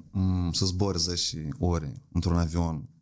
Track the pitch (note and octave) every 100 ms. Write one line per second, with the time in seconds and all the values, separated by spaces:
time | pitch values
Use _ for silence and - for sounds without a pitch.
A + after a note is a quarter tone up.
0 | - G2 F#2+ F#2 F2 E2 F#2+ F#2 G2+ F2+
1 | E2+ F2 - E2 D#2 C#2 F2 E2+ D2 A#1+
2 | - F2 E2+ E2 E2+ E2+ E2+ D#2+ - -